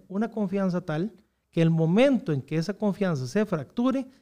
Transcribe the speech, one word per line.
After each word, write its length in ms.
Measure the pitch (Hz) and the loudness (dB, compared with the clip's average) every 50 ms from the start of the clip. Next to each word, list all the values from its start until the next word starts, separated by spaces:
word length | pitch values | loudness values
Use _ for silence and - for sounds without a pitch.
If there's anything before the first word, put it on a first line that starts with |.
| _ - | _ -8
una 200 | 180 202 220 226 | -4 -4 -4 -4
confianza 520 | 226 226 208 180 190 202 196 185 175 180 | -2 -4 -4 -2 0 0 0 0 -2 -2
tal 320 | 180 - 151 156 180 226 - - _ _ _ _ _ _ | -4 -4 -4 -4 -4 -4 -8 -12 _ _ _ _ _ _
que 120 | - 165 | 0 2
el 80 | 165 165 | 4 4
momento 640 | 165 160 165 160 175 214 254 285 269 202 - - 151 | 4 4 2 2 4 4 4 4 4 2 0 -2 -4
en 80 | 135 | -4
que 160 | - - 156 160 | -4 -4 -4 -4
esa 160 | 165 208 202 | -4 -4 -4
confianza 520 | - 214 208 180 - 202 185 165 135 131 | -2 -2 -2 0 0 0 -2 0 -2 -4
se 200 | 123 - 202 214 | -2 -2 -2 -2
fracture, 600 | 208 180 147 131 - - - 240 262 247 269 262 - - _ | 0 -2 -6 -6 -6 -4 -2 0 0 0 -2 -4 -8 -14 _